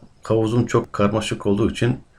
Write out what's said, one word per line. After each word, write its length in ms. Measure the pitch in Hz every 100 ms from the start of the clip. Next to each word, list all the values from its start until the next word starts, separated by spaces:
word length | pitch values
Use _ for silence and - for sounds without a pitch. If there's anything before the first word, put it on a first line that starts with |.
| - _
havuzum 420 | - 110 110 120 -
çok 280 | 120 113
karmaşık 520 | - 104 107 - - 104
olduğu 260 | 101 113
için 280 | - 120 127 -